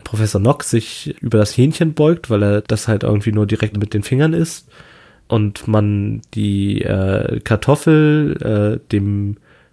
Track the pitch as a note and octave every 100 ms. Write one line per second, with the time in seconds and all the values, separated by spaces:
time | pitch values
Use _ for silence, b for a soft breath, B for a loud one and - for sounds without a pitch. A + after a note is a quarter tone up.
0 | - G#2+ G#2+ G2+ G#2+ C#3+ - A#2 - -
1 | D3+ - A2+ A2 G#2 - C3 D#3 E3 D#3
2 | D3+ E3+ - G#2 G#2 G#2 - A2 - G#2
3 | - G#2 G#2+ G#2+ G#2 A2 G#2+ G#2 G2 G#2+
4 | - C3 D#3 E3 D#3+ - - B B B
5 | B B B A2+ G#2+ G2+ - G#2+ G#2 G#2
6 | G2+ A2 - A2 G#2 G2 G2+ G#2 G2 G2
7 | F#2+ G2 - - - G#2+ - D3 - D#3
8 | D3+ D3+ D3 - - G#2 G#2 A2+ - G#2
9 | G2+ G2+ G2+ G#2 b b b